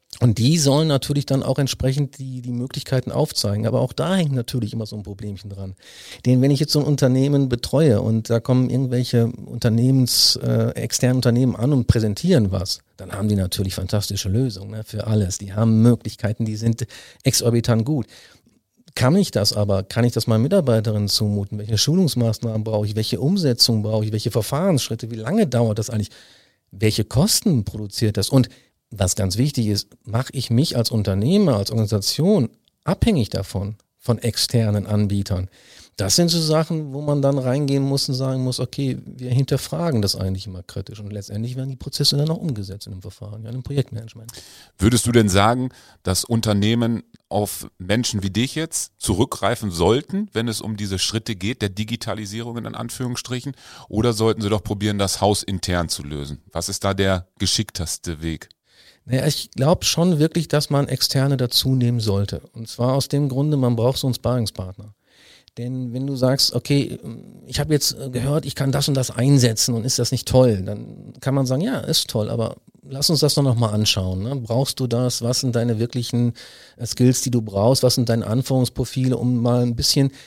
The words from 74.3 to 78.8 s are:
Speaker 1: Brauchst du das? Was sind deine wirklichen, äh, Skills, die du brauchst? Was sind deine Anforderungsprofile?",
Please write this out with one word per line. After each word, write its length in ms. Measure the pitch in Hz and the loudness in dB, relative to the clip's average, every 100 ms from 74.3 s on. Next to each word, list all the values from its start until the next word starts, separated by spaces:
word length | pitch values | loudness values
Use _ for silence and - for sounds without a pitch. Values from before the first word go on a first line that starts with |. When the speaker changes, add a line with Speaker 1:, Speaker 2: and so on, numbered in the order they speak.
| 139 | -6
Speaker 1:
Brauchst 420 | 110 117 139 - | -4 -2 -2 -2
du 80 | 127 | -2
das? 340 | 120 123 - | 0 0 -2
Was 200 | 117 123 | -2 -2
sind 160 | 131 117 | 0 0
deine 220 | 120 110 | 0 0
wirklichen, 520 | 117 127 117 120 120 - - - - - | -2 -4 -4 0 0 -2 -10 -20 -20 -12
äh, 80 | - | -6
Skills, 340 | - 127 127 | 2 4 4
die 60 | - | 2
du 120 | 120 | 0
brauchst? 420 | 107 98 110 139 | 0 2 4 4
Was 120 | 127 117 | 4 2
sind 120 | 117 | 2
deine 180 | 113 110 | 0 0
Anforderungsprofile?", 920 | 127 123 131 123 - | -2 0 0 0 -2